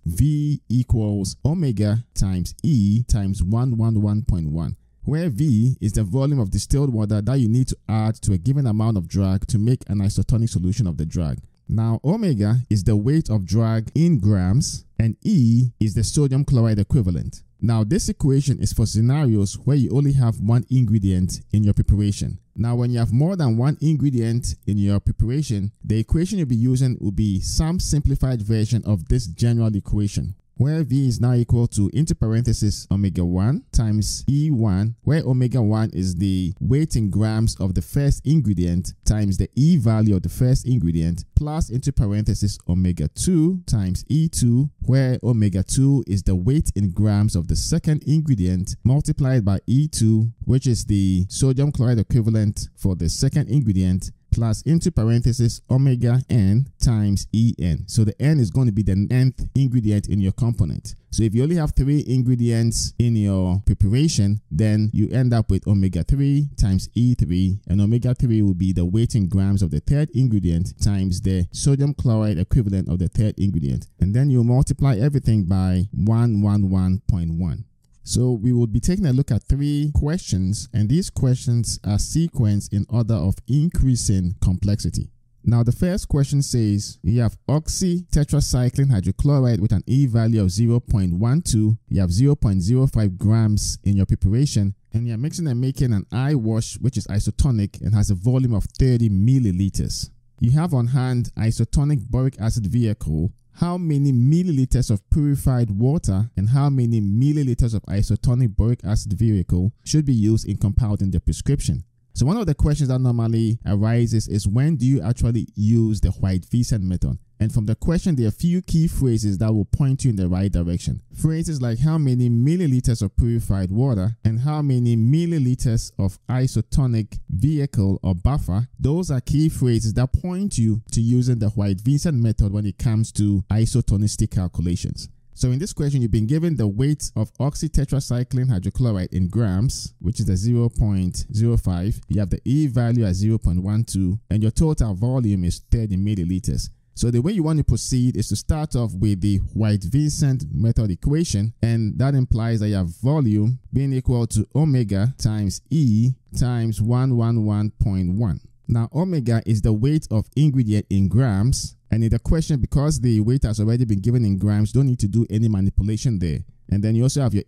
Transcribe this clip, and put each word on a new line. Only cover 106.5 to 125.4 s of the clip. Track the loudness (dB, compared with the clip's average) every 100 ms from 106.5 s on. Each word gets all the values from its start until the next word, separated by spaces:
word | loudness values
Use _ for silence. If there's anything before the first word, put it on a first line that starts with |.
how | 2 2
many | 2 0 0
milliliters | 0 2 2 2 0 0 0
of | -2
isotonic | -4 -2 0 0 0 2 0 0
boric | -2 -2
acid | -2 -4 -2
vehicle | -2 0 0 0 0 -2 -4
should | -4 -2 2
be |
used | 2 2 0 0
in | -2
compounding | 0 0 0 -2 -2
the | -2
prescription? | -2 -4 -2 -2 -2 -4 -6 _ _
So | -2 0
one | 0
of | -2
the |
questions | 0 2 2 0
that | 0
normally | 0 0 0 0 0 -2
arises | -2 0 0 2 2 0 0
is, | -2 0
when | 0 0 0
do |
you | 2 0
actually | 0 0 0 0 -4
use | -2 2 4 2 2
the | 0
White-Vincent | 0 0 -2 -2 -2 0 -2
method? | -2 -2 -2 -4 -8 -4
And | -2
from | -2
the | -2 -2
question, | 0 -2 0 0
there | 0
are |
a |
few | 0 -2 -2
key | 0 0 0
phrases | 0 0 0 -2 -2
that | 0
will | 0
point | 0 0 0 0
you | -2
in | 0
the | -2
right | 0 0
direction. | -2 -2 -4 -4 -8 -10
Phrases | -4 -2 -2 -4 -4
like | -4 -2
"how | 0 0
many | 0 0 0
milliliters | 2 0 0 0 0 0 -2
of | -2 -2
purified | 0 0 -2 -2 -2
water" | 0 0 0 -2 -2
and | -2 -2
"how | -2 -2
many | 0 0 2
milliliters | 2 2 2 0 0